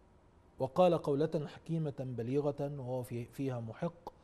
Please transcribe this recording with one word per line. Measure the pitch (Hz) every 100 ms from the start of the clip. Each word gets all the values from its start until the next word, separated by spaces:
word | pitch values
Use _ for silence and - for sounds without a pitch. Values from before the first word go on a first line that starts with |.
| - - - - - -
وقال | 131 - 180 165
قولة | - 139 156 165 139
حكيمة | - - 165 156 -
بليغة | 131 120 117 139 147 143 143 143
وهو | 123 127
في-، | 120 120
فيها | 120 - 135 123
محق، | 113 104 170 - - -